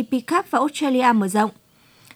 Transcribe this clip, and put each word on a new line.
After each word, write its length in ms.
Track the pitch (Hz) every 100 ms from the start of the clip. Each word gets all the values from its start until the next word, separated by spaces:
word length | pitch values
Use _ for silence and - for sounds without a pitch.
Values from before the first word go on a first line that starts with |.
| 240
P 0 |
Cup 400 | 254 - 349 392
và 80 | 240
Australia 520 | 285 - 294 254 247 226
mở 120 | 196
rộng. 240 | 208 214 - _ _ _ _ -